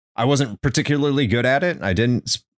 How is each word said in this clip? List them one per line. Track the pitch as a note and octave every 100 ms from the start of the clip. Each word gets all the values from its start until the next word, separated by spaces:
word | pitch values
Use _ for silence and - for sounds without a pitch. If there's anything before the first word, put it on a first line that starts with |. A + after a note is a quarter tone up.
| _ G#2
I | B2+
wasn't | C#3 B2+ G2+
particularly | C#3 D#3 C#3+ D3 C#3+ C#3 A2
good | A#2+ B2
at | C#3
it. | F3+ -
I | F#2+
didn't | F#2 A#2+ A#2+ -
s-, | - _